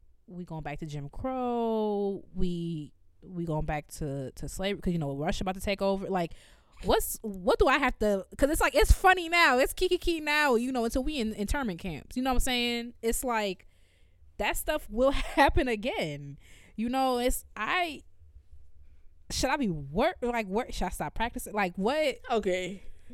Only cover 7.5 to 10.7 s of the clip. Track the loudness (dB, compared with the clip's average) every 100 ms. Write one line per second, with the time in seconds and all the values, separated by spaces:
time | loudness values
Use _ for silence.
7.5 | 4 6 4 2 2 2 0 -2 0 0
8.5 | 4 2 4 6 8 8 6 4 4 6
9.5 | 6 4 2 0 2 0 0 0 2 4
10.5 | 4 2